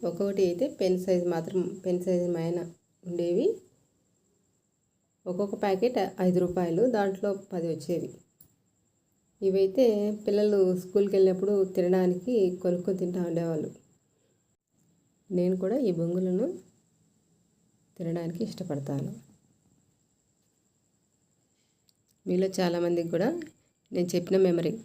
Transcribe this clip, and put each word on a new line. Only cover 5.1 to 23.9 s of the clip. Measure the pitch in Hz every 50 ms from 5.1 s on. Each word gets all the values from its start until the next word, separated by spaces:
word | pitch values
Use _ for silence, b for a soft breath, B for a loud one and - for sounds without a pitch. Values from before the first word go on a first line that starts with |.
| _ _ _ 190
ఒక్కొక్క | 180 180 202 202 202 - -
ప్యాకెట్ | 202 190 190 208 247 247 233 190 - - - 185
ఐదు | 185 175 180 180
రూపాయలు, | 180 180 190 180 170 165 170 226 262 233
దాంట్లో | 214 202 196 190 190 - 202 196 196 - - -
పది | 180 170 170 160
వచ్చేవి. | - - - 175 - - - - - _ _ _ _ - _ _ _ _ _ _ _ _ _ _ _ _ _ _ _ _ _ _ _ 208 190
ఇవైతే | 190 196 196 190 190 - 262 233 214 208 208 208 208 214 -
పిల్లలు | - 202 202 214 214 208 202 190 185 180 180 -
స్కూల్కి | - - 208 202 202 190
వెళ్ళినప్పుడు | 196 190 190 180 180 196 196 208 196 190 190 -
తినడానికి | - 180 175 185 185 185 180 180 180 - - 254 226 196 180 180 - -
కొనుక్కొని | 185 175 175 - - 196 185 185
తింటా | 175 175 190 175 170
ఉండేవాళ్ళు. | 165 165 170 165 165 156 151 - - - _ _ _ _ _ _ _ _ _ _ _ _ _ _ _ _ _ _ _ _ _ _ _ _ _ _ _ _ _ _ 196 180
నేను | 175 180 185 185 185
కూడా | 190 214 277 277 208
ఈ | 175 165
బొంగులను | 165 165 175 180 185 185 180 185 233 330 381 - - _ _ _ _ _ _ _ _ _ _ _ _ _ _ _ _ _ _ _ _ _ _ _ _ _ _
తినడానికి | - 180 165 165 175 170 165 165 170 226 -
ఇష్టపడతాను. | - - 180 165 151 139 139 - 143 139 135 - - - - _ - _ _ _ _ _ _ _ _ _ _ _ _ _ _ _ _ _ _ _ _ _ _ _ _ _ _ _ _ _ _ _ _ _ _ _ _ _ _ _ _ _ _ _ _ _ _ _ _ _ _ _ _ _ _ _ _ _ _
మీలో | 190 180 180 190 190 185 185
చాలామందికి | 185 175 170 175 175 170 175 175 170 170 170
కూడా | 170 185 247 330 349 320 - _ _ _ _ _ _ _ _